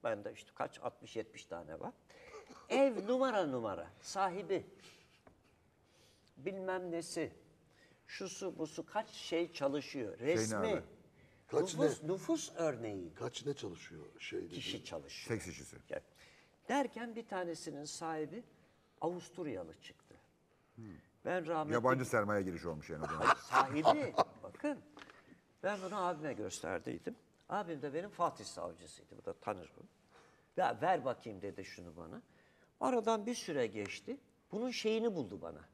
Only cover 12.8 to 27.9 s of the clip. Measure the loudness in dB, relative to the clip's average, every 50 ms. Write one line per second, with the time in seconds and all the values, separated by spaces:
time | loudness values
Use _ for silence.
12.8 | -4 -4 -4 -4 -6 -8 -6 -4 -6 -4 -4 -4 -4 -4 -4 -2 -4 -6 -8 -8
13.8 | -12 -14 -14 -14 -14 -14 -14 -12 -10 -4 -4 -4 -4 -4 -8 -6 -6 -4 -6 -6
14.8 | -6 -6 -8 -8 -8 -10 -12 -12 -2 -2 -2 -2 -2 -6 -8 -10 -12 -14 -14 -18
15.8 | -8 -6 -6 -6 -6 -12 -20 -20 -20 -20 -20 -20 -20 -20 _ _ _ 2 2 2
16.8 | 2 2 -2 -6 -8 -6 -6 -8 -6 -4 -2 -2 -2 -2 -4 -4 -6 -8 -6 -6
17.8 | -8 -8 -8 -6 -4 -2 0 -2 -2 -2 -4 -10 -12 -12 -20 -20 -20 _ _ _
18.8 | _ _ _ -2 -2 -2 0 -2 -8 -10 -8 -6 -4 -4 -2 -4 -6 -8 -10 -16
19.8 | -18 -20 -20 -20 _ -20 -20 -20 _ _ _ _ _ _ _ _ _ _ _ -14
20.8 | -12 -12 -12 -14 -16 _ _ _ _ 0 0 0 0 0 0 0 2 4 4 6
21.8 | 6 6 6 6 4 4 4 4 6 6 4 2 2 0 -2 -2 -4 -4 -4 -4
22.8 | -6 -8 -6 -4 -4 -4 0 4 6 6 6 6 2 4 6 6 6 6 4 6
23.8 | 8 8 8 8 4 2 4 4 4 4 2 -14 -14 -14 -10 -2 -2 -2 -2 -2
24.8 | -8 -18 -18 -18 -18 -18 -18 -20 -20 -20 -20 -20 _ _ _ _ 0 0 0 0
25.8 | -2 -4 0 0 2 2 0 0 -2 -4 -2 -2 -4 -4 -4 -4 -2 0 0 0
26.8 | 0 -2 -4 -4 -4 -6 -8 -8 _ _ _ _ _ -4 -2 -2 -2 -2 -4 -4
27.8 | -4 -4